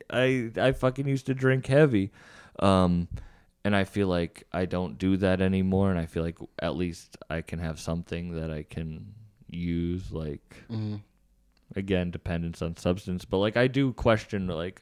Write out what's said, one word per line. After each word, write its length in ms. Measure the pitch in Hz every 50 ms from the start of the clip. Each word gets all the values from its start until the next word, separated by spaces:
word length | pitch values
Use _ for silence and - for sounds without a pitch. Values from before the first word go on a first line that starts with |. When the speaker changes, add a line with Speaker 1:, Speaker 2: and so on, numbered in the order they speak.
| - -
Speaker 1:
I, 440 | - 120 127 131 135 127 117 113 110
I 160 | 90 104 131 131
fucking 340 | - - 131 127 139 139 139
used 180 | 135 131 -
to 80 | - 131
drink 320 | 131 131 131 131 131 127
heavy. 460 | - 131 143 156 143 120 98 98 101 - - - - - - - - - -
Um, 480 | - 98 95 92 92 90 87 87 85 - - - - - - - _ _ _ _ _
and 100 | 101 104
I 100 | 98 95
feel 220 | - - 101 101 92
like 360 | 90 87 85 82 - - - - -
I 120 | 87 92
don't 340 | 85 - 90 92 82 - -
do 180 | 95 95 98 92
that 240 | 101 92 92 92
anymore, 480 | 95 95 95 95 92 95 95 95 98 98
and 100 | 92 85
I 60 | 82
feel 160 | 80 - 85
like 160 | 82 85 85 - - - _ -
at 140 | - 85 -
least 420 | 82 90 87 82 - - - - - - -
I 140 | 78 82
can 160 | 82 - - 82
have 220 | 87 80 78 -
something 600 | - - 80 87 85 - 85 85 87 87 85 80
that 120 | 80 80
I 100 | 78 76
can 540 | 76 - - 85 82 80 78 78 - - - - - - _ _ - -
use, 600 | - 87 87 87 85 85 85 85 87 92 95 -
like, 460 | - 80 80 76 71 - - _ - - - -
Speaker 2:
Mm-hmm. 280 | 117 110 107 107 107 104 - _ _ _ _ _ _ _ _ _ _ _ _ _ -
Speaker 1:
again, 360 | 98 98 98 95 90 90 87
dependence 500 | 85 85 - - 85 85 85 85 85 -
on 160 | 87 82 82 -
substance. 480 | - 87 90 101 - 92 90 90 -
But, 140 | - - 95
like, 180 | 101 110 107 117
I 80 | 127
do 280 | 127 127 139 139 131 113
question, 520 | - - 123 113 107 - - - 98 95 92
like, 320 | 85 80 85 92 - -